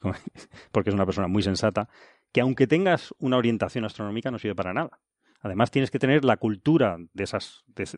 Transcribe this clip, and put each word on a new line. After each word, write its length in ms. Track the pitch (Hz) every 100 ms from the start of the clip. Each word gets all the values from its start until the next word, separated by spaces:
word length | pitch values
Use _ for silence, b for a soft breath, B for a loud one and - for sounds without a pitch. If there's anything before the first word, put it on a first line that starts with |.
<laughs> 720 | 92 - - - - - -
porque 160 | 110 101
es 40 |
una 120 | 98 95
persona 220 | 92 90
muy 160 | 101
sensata, 440 | 98 92 110 101 107 b b b b
que 80 | -
aunque 260 | 127 120 127
tengas 460 | 160 190 165 - -
una 180 | 135 127
orientación 480 | 117 113 95 127 107
astronómica 460 | - 104 107 131
no 80 | 117
sirve 160 | 104 95
para 180 | 90
nada. 260 | 104 160 _ _ _ _ _
Además, 300 | 104 95 117
tienes 180 | 135 135
que 80 | 131
tener 260 | 131 143 135
la 100 | 107
cultura 600 | 113 98 143 160 113 85 82
de 100 | -
esas, 400 | 98 104 - - _
de, 200 | - 95